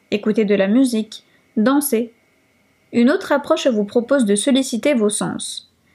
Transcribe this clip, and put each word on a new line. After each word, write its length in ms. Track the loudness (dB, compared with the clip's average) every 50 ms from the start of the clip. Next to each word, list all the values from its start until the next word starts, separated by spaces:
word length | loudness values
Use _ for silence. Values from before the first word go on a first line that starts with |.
| _ _
écouter 360 | -6 -4 -2 -2 0 0 0
de 80 | 2 2
la 120 | 0 2
musique, 600 | 2 2 2 2 2 0 -4 -6 -6 -12 -20 -20 _ _ _ _ _ _ 0
danser. 560 | 2 2 2 2 0 0 -2 -2 -2 -4 -10 _ _ _ _ _ _ _ _ _ _ _ _ _ _ _ 0
Une 160 | 2 2 2
autre 220 | 2 0 0 -2
approche 340 | -2 -2 0 0 -2 0 2
vous 180 | 0 0 0 -2
propose 400 | 0 -2 -2 0 2 0 2 2
de 100 | 2 0
solliciter 600 | 0 2 2 2 2 0 -2 -6 -2 0 0 2
vos 160 | 2 0 0
sens. 600 | 0 -2 -4 -6 -6 -8 -10 -12 -12 -16 -18 _ _ _ _ _